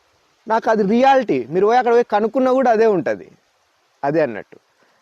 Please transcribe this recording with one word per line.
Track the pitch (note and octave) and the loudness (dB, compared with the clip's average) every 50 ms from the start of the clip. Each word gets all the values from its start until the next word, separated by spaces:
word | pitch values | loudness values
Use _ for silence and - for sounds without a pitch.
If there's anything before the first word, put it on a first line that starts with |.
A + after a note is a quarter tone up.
| _ _ _ _ _ _ _ _ _ G#3+ | _ _ _ _ _ _ _ _ _ -4
నాకు | G#3+ A#3 - A#3+ | -4 -2 0 0
అది | A3+ G#3+ A3 | 0 0 0
రియాలిటీ. | F#3 A3+ A#3+ C4 C4+ C4+ C4 B3+ - D3+ C3 A2 A#2+ | 0 2 2 4 4 4 2 2 0 -2 -4 -4 -4
మీరు | D#3 F#3 G3+ | -4 -2 0
పోయి | G#3 A#3 B3+ | 0 0 0
అక్కడ | G#3 A#3+ A#3 | 2 2 2
పోయి | A#3+ A#3 | 2 2
కనుక్కున్నా | - A3 G#3 G#3+ A3 - C4+ B3+ B3+ | 0 -2 -2 -2 -2 -2 0 0 0
కూడా | B3+ C4 C4 B3 | 0 0 0 2
అదే | A3+ G#3+ A3+ | 2 2 2
ఉంటుంది, | A3 G3+ E3+ - A#2 G#2+ F#2 - - - _ _ _ _ _ _ _ _ _ _ _ _ _ - | 2 0 0 -2 -4 -6 -6 -10 -16 -20 _ _ _ _ _ _ _ _ _ _ _ _ _ -6
అదే | C#3+ D3+ E3 | -4 -2 -2
అన్నట్టు. | D3+ B2 A2 F#2+ - - - - _ _ _ _ _ _ _ _ | -2 -2 -4 -10 -14 -16 -20 -20 _ _ _ _ _ _ _ _